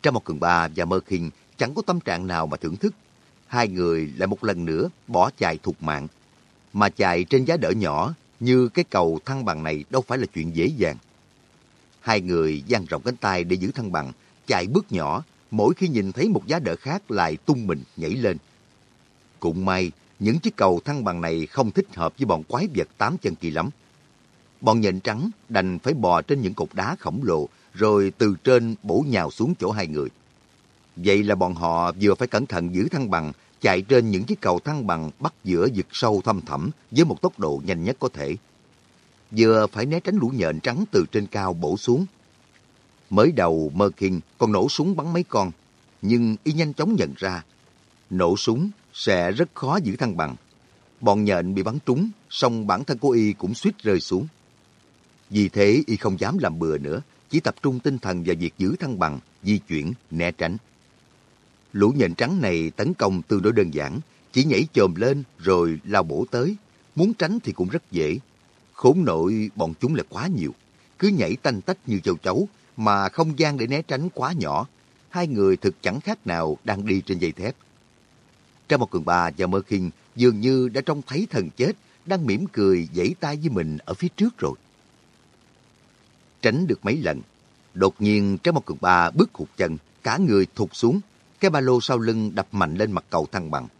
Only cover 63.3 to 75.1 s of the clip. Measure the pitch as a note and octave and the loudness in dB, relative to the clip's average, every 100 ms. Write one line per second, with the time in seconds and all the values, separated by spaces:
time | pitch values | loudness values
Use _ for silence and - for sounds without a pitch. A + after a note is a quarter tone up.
63.3 | G#2 G2 A#2 F#2 D2+ C#2+ D#2 - _ _ | 2 2 2 2 0 -6 -8 -12 _ _
64.3 | - C#3+ A2 D#3 - G2 E2 A#2 C#3 C3+ | 0 2 2 2 4 2 2 0 -2 -4
65.3 | _ E2+ F#2 E2+ D#2+ - G2+ E2+ D2 - | _ 2 4 4 0 0 0 0 -2 -2
66.3 | A#2+ C#3 G#3 _ _ _ - F#3+ A#3 E3 | 0 -2 -4 _ _ _ 0 2 2 -2
67.3 | A3+ - F#2+ F#2 D3 _ F2+ D2+ F#2+ - | -2 -4 -4 -4 -4 _ -2 -2 -2 -8
68.3 | _ _ _ _ - B2+ E3 D3+ E2 E2+ | _ _ _ _ 4 6 6 4 2 2
69.3 | A2 G#2+ - E2 D#2+ B2+ D#3 - G2 D3 | 0 -2 -2 -4 -2 -2 -2 -4 -6 -4
70.3 | D#3+ D2+ - _ _ _ _ G3 G3 F2 | -2 -4 -8 _ _ _ _ 0 2 0
71.3 | A#2+ D3+ A2+ - F#3 - G#2 F#2 F2 - | -2 -2 -4 -6 -8 -4 -4 -2 -2 0
72.3 | F#2+ G3+ _ _ - G#2+ G2+ F#2+ - D#3+ | 0 -2 _ _ -4 0 2 0 0 -2
73.3 | C#3 D#3 C#3+ A#2 C#3 D#3+ C3+ E3+ - C3 | 2 0 0 -2 -4 -4 -4 -6 -4 -4
74.3 | E3+ E2+ D2 A#2 _ _ _ _ | -4 -2 -2 -4 _ _ _ _